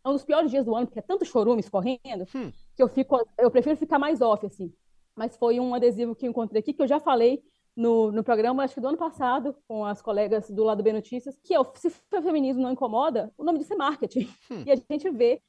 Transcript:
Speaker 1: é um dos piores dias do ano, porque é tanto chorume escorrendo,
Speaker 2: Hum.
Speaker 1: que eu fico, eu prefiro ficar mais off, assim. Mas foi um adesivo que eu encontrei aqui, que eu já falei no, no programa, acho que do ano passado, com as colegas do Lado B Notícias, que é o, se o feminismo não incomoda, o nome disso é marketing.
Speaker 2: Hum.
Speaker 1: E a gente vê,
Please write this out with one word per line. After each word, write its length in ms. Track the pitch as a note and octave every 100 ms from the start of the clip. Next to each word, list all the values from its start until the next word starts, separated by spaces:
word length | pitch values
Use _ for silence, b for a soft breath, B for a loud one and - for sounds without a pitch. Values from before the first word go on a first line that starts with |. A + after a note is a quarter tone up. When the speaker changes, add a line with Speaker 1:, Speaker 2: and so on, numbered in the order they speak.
| C4
Speaker 1:
é 20 |
um 60 |
dos 100 | C#4
piores 260 | - D4+ D#4
dias 140 | C4
do 100 | A#3
ano, 140 | A3+ B3
porque 120 | A3
é 20 |
tanto 240 | - F#4+ -
chorume 340 | B3 G#3+ A#3
escorrendo, 680 | - G3 G3+ B3+ C4+ G#3+ F#3
Speaker 2:
Hum. 160 | C4+ G3 - - -
Speaker 1:
que 40 |
eu 60 | B3+
fico, 320 | - C4 B3+ A#3 -
eu 140 | A#3+
prefiro 240 | B3 C4+ D4+
ficar 240 | D4+ D4
mais 220 | D4 C#4+
off, 240 | A#3 G#3+ G#3
assim. 260 | - F3 - _ _ _ -
Mas 180 | A#3 -
foi 240 | A#3 A#3+
um 160 | B3+ B3
adesivo 400 | G3 F#3+ A#3 A3+
que 120 | B3
eu 20 |
encontrei 320 | A#3 A3 A3
aqui, 100 | G#3+
que 100 | C#4
eu 60 | C4+
já 100 | C#4+
falei 460 | D4+ B3 A#3 C#4 - _ _ -
no, 340 | A#3 A3+ A3
no 100 | G#3
programa, 400 | A3 A3 A3+ C4
acho 120 | C4+ C4+
que 40 |
do 80 | B3
ano 100 | E4
passado, 560 | E4 - C4 C4 B3+ C4 -
com 160 | A3
as 180 | G#3 G3+
colegas 480 | - G#3 G#3 A3 G#3+
do 140 | G3+
Lado 180 | A3 G#3
B 120 | G#3+
Notícias, 440 | G#3+ G#3+ B3 C#4 -
que 100 | -
é 60 | E4+
o, 100 | C4 -
se 140 | E4+
o 320 | - _ G4
feminismo 400 | E4 D#4 C4 B3+
não 100 | B3+
incomoda, 640 | C4 A#3+ A3 D4+ A3+ G#3+ -
o 60 |
nome 160 | D4+ D#4+
disso 140 | D#4
é 20 | G4+
marketing. 540 | C#4+ D4+ A3 B3+ G3 - -
Speaker 2:
Hum. 140 | A3 G3
Speaker 1:
E 60 |
a 40 | C4+
gente 340 | - D4+ F#4
vê, 320 | B3 A#3+ B3+